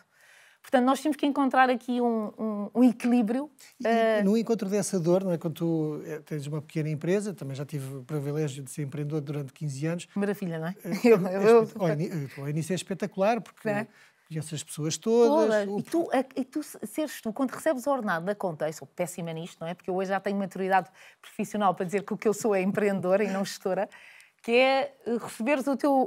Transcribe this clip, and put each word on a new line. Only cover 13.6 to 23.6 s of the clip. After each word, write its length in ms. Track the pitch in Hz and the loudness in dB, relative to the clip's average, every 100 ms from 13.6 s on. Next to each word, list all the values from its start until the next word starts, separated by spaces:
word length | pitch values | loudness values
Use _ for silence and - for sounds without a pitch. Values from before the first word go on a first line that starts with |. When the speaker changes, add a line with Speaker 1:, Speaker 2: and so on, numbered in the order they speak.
| 214 | -4
Speaker 1:
Não 60 | 208 | -4
é? 100 | 226 _ - _ - | -6 _ -20 _ -10
Speaker 2:
conheces 260 | 156 - 151 | -8 -6 -8
as 80 | |
pessoas 340 | - - 156 156 | -10 -6 -4 -2
todas, 500 | 226 233 240 311 262 | 2 6 6 6 4
Speaker 1:
Todas. 200 | 214 202 | 2 0
Speaker 2:
o 100 | 208 | -4
Speaker 1:
E 40 | |
tu, 260 | - 330 339 | -2 -2 0
a, 140 | 269 262 - | -2 -2 -6
e 80 | |
tu 180 | 247 302 | -6 -8
se-, 180 | - - 220 | -10 -12 -10
seres 360 | - 302 - | -6 -6 -6
tu, 100 | 226 | -8
quando 200 | 208 262 | -4 -4
recebes 360 | - 320 254 285 | -2 -2 -2 -2
o 20 | |
ordenado 360 | 262 208 165 180 | -2 0 -2 -2
da 100 | 202 | -4
conta, 320 | 190 151 156 | -4 -4 -6
eu 60 | |
sou 120 | 160 - | -6 -14
péssima 440 | - 175 - 170 | -6 -6 -6 -8
nisto, 260 | 160 170 - | -8 -12 -10
não 60 | 165 | -10
é? 40 | |
Porque 160 | 180 - | -8 -4
eu 60 | 185 | -4
hoje 140 | 190 | -2
já 100 | 196 | -2
tenho 180 | 202 202 | -2 -2
maturidade 520 | 190 185 190 190 180 _ - _ | -4 -4 2 2 0 _ -20 _
profissional 520 | - - 208 208 196 | -16 -8 -6 0 0
para 120 | 175 185 | 0 -2
dizer 180 | 202 | -4
que 100 | 196 | -4
o 40 | 202 | -2
que 100 | 220 | 0
eu 60 | |
sou 200 | 202 220 | 0 0
é 80 | 190 | 2
empreendedora 600 | 185 196 202 196 180 196 | 2 2 0 0 2 2
e 80 | 202 | 2
não 140 | 190 196 | -2 -4
gestora, 420 | - | -4